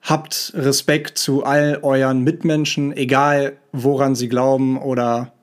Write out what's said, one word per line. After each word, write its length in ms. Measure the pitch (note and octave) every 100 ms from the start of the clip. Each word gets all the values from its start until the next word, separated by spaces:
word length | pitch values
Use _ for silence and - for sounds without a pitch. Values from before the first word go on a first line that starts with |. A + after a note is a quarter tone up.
Habt 500 | - D#3 D3+ - -
Respekt 600 | - C3+ C3+ - D3+ D3+ -
zu 280 | - C#3
all 340 | C3+ C#3+ D3 D3
euren 400 | C#3 C3+ C3+ C3
Mitmenschen, 680 | B2+ E3 E3+ D#3 D3 - C#3+
egal 600 | D3 B2+ C3+ C#3+ C#3+ C#3 C#3 _
woran 420 | C3 B2+ C3+ C#3
sie 140 | B2+ B2
glauben 480 | B2 C3 C3+ C3 C3
oder 560 | C3+ B2+ A#2+ A#2 C3+ _